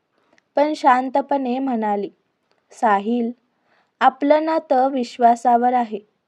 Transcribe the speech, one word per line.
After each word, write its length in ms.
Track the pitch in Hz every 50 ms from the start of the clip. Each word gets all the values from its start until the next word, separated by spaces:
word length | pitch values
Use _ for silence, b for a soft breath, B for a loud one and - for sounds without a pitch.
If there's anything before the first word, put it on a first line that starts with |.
| _ _ _ _ _ _ _ _ _ _ _
पण 160 | 277 285 302 311
शांतपणे 840 | 302 - 285 247 254 254 262 254 285 277 - 285 277 269 247 240 262
म्हणाली, 520 | 269 269 247 220 220 208 202 208 196 - - _ _ _ _ _ _ _ _ _ _ _
"साहिल, 600 | - - - 220 202 196 202 220 240 240 233 226 247 - _ _ _ _ _ _ _ _ _ _ _ _
आपलं 440 | 226 262 254 - 285 285 302 302 320
नातं 440 | 320 320 320 311 - 285 254 254 269
विश्वासावर 800 | 285 262 240 240 - - 240 233 240 240 - 247 240 233 240 247 254
आहे. 260 | 247 240 214 214 - - _ _ _ _